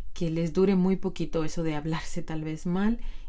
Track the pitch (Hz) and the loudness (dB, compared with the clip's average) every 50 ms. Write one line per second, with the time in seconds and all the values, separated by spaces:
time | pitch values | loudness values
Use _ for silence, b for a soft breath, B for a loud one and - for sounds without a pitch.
0 | B B - - 175 165 160 165 170 165 147 185 190 196 196 185 180 185 190 185 | B B -2 -2 -2 0 0 0 0 0 2 4 4 4 6 4 4 4 2 2
1 | - 185 175 - 165 - - 165 190 185 - - 165 160 151 151 147 160 160 160 | 0 -2 -2 -4 -4 -2 0 0 0 0 0 0 0 0 0 -2 -2 -2 -2 -2
2 | - - - 175 156 - 175 156 156 156 156 160 - 180 175 185 202 220 233 233 | -2 -2 -2 -2 -2 -2 -4 -4 -4 -4 -6 -4 -2 -2 0 2 2 2 2 0
3 | B B B B B | B B B B B